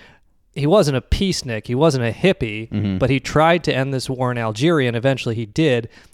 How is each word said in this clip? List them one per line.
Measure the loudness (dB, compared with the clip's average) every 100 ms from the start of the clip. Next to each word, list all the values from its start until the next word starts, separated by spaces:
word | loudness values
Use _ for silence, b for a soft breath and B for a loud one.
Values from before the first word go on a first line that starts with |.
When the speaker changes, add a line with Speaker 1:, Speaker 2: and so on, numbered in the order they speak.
| B B _ _ _ -4
Speaker 1:
He | 2
wasn't | 4 4 0
a |
peacenik. | -4 -4 -2 -2 -6 -8 -4
He | 2
wasn't | 2 2 -2
a |
hippie, | 0 0 0 -2 -6 -6
Speaker 2:
Mm-hmm. | -4 -2 0
Speaker 1:
but | 0
he | 0
tried | 0 2 4 2 0
to | -2
end | -2
this | -4 -6
war | -4 -2
in | -2
Algeria, | -4 0 2 2 0
and | 0
eventually | 0 -2 -2 -6
he | -4
did. | 0 2 0 -2 b b